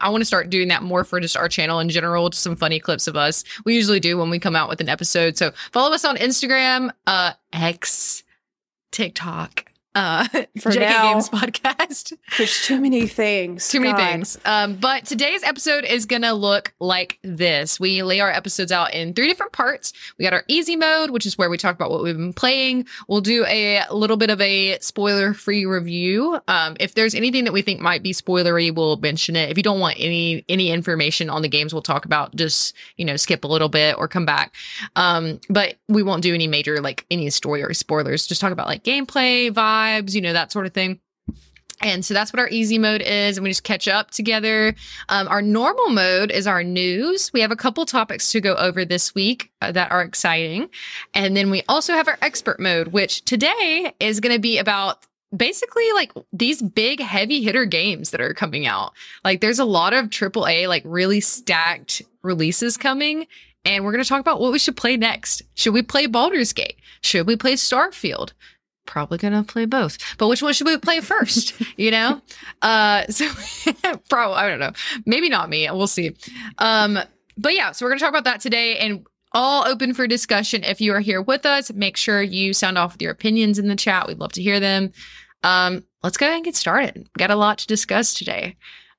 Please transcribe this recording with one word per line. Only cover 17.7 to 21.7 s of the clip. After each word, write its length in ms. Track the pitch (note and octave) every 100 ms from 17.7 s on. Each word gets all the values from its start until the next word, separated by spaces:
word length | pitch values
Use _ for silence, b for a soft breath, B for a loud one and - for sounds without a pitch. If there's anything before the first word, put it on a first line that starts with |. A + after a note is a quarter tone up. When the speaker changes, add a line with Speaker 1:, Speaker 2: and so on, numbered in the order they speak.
| -
Speaker 1:
We 240 | F#3 F#3+
lay 160 | F#3 F#3+
our 100 | G3+
episodes 440 | C#3+ G3+ - F3+
out 200 | F3+ E3+
in 220 | E3 E3
three 140 | F3 C#4+
different 240 | F4+ A4
parts. 400 | - B3+ D4 - B B -
We 60 |
got 80 | F#3
our 100 | F3+ -
easy 260 | D#4 D#4+
mode, 360 | E4 D#4 D#4+ D#4
which 160 | A#3+ G#3
is 120 | -
where 100 | F3
we 80 | E3+
talk 180 | F#3